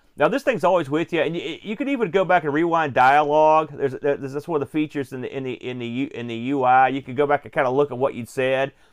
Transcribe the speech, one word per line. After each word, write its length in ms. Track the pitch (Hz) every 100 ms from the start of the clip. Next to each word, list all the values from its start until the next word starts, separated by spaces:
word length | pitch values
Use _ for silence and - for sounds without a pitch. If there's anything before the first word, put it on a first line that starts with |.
| _ -
Now, 120 | 147
this 160 | 254
thing's 200 | 277 220
always 260 | 175 185 139
with 220 | 151 170
you, 100 | 170
and 140 | 143 170
you, 220 | 135 151
you 140 | 185 214
can 140 | 277
even 220 | 277 202
go 120 | 190
back 200 | 175 180
and 100 | 156
rewind 400 | 143 170 165 156
dialogue. 800 | 123 127 143 147 151 156 156 156
There's, 200 | 143 135
there's, 400 | 127 143 139 135
that's 140 | 139 156
one 140 | 160
of 60 | 131
the 40 |
features 400 | 156 151 151 131
in 100 | 131
the, 140 | 131 139
in 80 |
the, 100 | 131
in 260 | 123 123 127
the 80 | 120
U, 220 | 120 135
in 140 | - 120
the 80 | 117
U 280 | 120 143
I. 260 | 127 127 131
You 120 | 135
can 140 | 131 127
go 100 | 143
back 200 | 143 -
and 80 |
kinda 180 | 156 131
look 200 | 131 143
at 60 | 123
what 160 | 131
you'd 160 | 117 117
said. 440 | - 131 131 139 - _